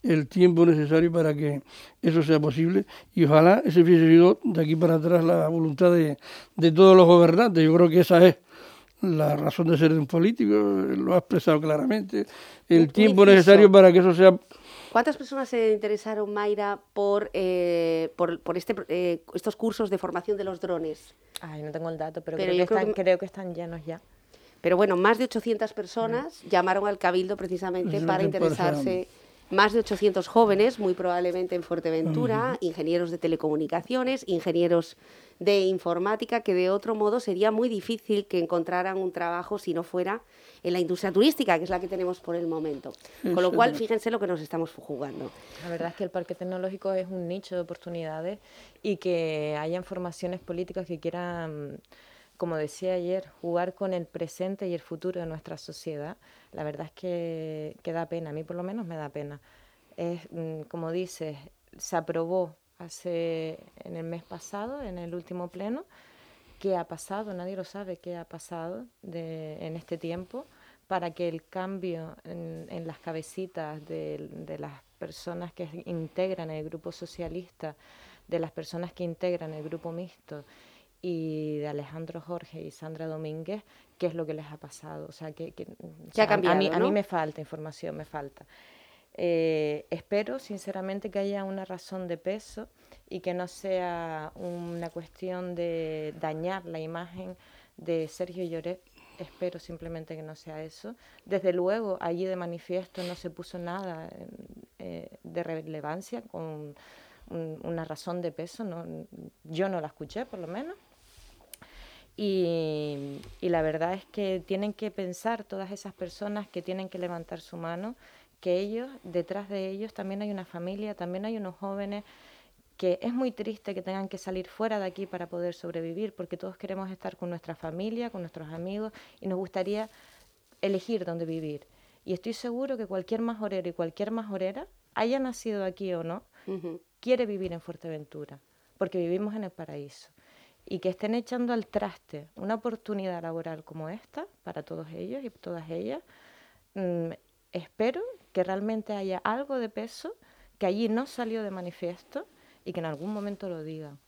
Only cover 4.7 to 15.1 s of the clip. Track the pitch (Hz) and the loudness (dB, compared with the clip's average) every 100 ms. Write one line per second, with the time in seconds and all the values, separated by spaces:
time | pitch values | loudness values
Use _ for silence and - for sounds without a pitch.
4.7 | 160 170 160 160 175 165 175 156 165 160 | 4 4 4 4 4 6 4 4 2 0
5.7 | 139 180 175 156 143 - - - - 165 | 6 6 6 4 0 -10 -18 -12 4 4
6.7 | 160 190 185 170 175 170 170 240 165 156 | 12 12 12 12 12 10 8 6 6 8
7.7 | 165 175 170 170 170 180 165 _ - - | 10 10 8 8 12 12 10 _ -20 -20
8.7 | - - _ 196 156 151 147 151 - 165 | -20 -20 _ 0 2 2 2 0 0 2
9.7 | 160 160 160 139 165 185 233 104 104 101 | 6 6 6 2 4 4 4 4 4 4
10.7 | 98 196 190 - 175 - 170 - 151 156 | 2 2 0 4 2 4 2 4 4 4
11.7 | 151 254 214 190 - 208 - - - _ | 0 2 0 -2 -4 -4 -10 -20 -20 _
12.7 | 170 160 202 214 190 202 190 170 202 202 | 6 6 8 8 10 12 12 12 12 12
13.7 | 196 185 175 185 170 190 180 - - - | 12 12 12 8 10 10 10 -2 -20 -20
14.7 | - - 226 247 | -20 0 2 2